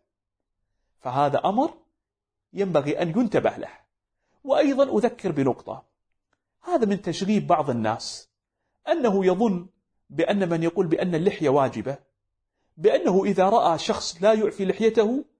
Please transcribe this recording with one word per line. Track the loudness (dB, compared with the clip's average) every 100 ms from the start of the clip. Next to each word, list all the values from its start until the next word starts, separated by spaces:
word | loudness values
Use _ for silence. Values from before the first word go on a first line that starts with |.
| _ _ _ _ _ _ _ _ _ _
فهذا | -6 -2 0 0
أمر | 0 0 -2 -4 _ _ _ _ _ _ _
ينبغي | -6 -2 0 0 -2
أن | -2
ينتبه | 0 0 0 -2 -4
له. | -10 -16 _ _ _ _ _ _
وأيضا | -2 2 2 2 2 2
أذكر | -2 -2 -6
بنقطة، | -2 0 -2 -6 -16 -18 _ _ _ _ _ _ _
هذا | -4 0 0
من | -2
تشغيب | -4 -4 -2 0 2
بعض | 0 0
الناس، | -2 -2 -4 -8 -16 -18 _ _ _ _ _ -4
أنه | 0 0 2 2
يظن | 2 0 -2 -8 _ _ _ -10
بأن | -4 0 0 0
من | 0
يقول | -2 0 0
بأن | 0 0
اللحية | 0 -2 0 0
واجبة، | 2 0 -2 -8 -10 _ _ _ _ _ _ _ 0
بأنه | 2 2 2 2
إذا | 2 2 2
رأى | 4 2 0
شخص | -2 -4 -6 0
لا | 2
يعفي | 2 0 -2
لحيته | -4 0 2 2 2 0 -8